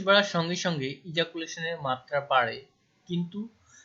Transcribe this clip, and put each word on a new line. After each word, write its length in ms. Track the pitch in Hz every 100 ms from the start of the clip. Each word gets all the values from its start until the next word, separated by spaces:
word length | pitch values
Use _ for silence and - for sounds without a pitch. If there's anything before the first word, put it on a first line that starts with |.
| 190
বাড়ার 220 | 202 202
সঙ্গে 240 | 175 165 175 185
সঙ্গে 240 | 156 131 143 185
ইজাকুলেশনের 720 | 160 165 170 160 165 165 165 139
মাত্রা 320 | 127 - 143 139
বাড়ে, 260 | 131 117 117 - _ _ _ -
কিন্তু 320 | 175 170 202 226 _ _ -